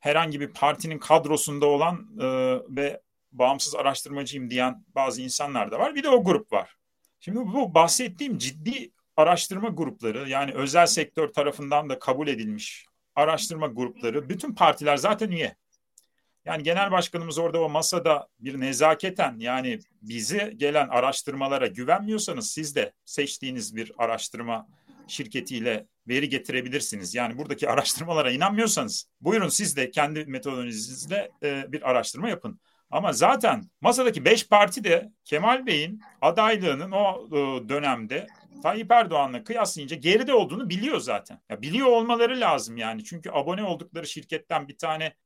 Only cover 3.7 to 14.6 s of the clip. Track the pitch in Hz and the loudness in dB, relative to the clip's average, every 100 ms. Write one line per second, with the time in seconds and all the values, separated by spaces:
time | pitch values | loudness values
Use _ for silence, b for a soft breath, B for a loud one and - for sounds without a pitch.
3.7 | - 139 135 139 143 127 139 123 123 127 | 0 0 0 -6 -8 -8 -8 -4 0 0
4.7 | 123 _ 135 135 117 127 - 147 127 104 | -2 _ -2 -2 -2 -6 -4 -2 -2 -2
5.7 | 117 277 294 302 247 185 - - 101 - | 0 -2 0 4 6 6 2 2 -2 -2
6.7 | _ _ _ _ _ - 220 214 254 220 | _ _ _ _ _ -8 -6 -4 -2 4
7.7 | 160 170 - 247 - 285 160 127 147 185 | 6 6 4 -2 -6 -6 -4 -6 -6 -6
8.7 | 262 - _ _ - 156 175 - 190 220 | -6 -10 _ _ 4 4 4 -2 -6 -4
9.7 | 165 143 110 113 110 135 135 139 131 139 | -4 -6 -6 -6 -4 -4 -2 -2 -4 2
10.7 | 165 170 - 147 - 147 - 143 139 143 | 6 6 4 -2 -2 -2 0 -2 -2 0
11.7 | 147 151 127 - 131 147 117 107 107 - | 0 0 -4 -2 0 0 -4 -4 -8 -10
12.7 | - - _ _ - 151 160 - 160 151 | -14 -20 _ _ 2 2 2 -2 -4 -6
13.7 | 117 123 - 120 139 135 185 302 - | -4 -6 -4 -4 -2 -4 -8 -4 4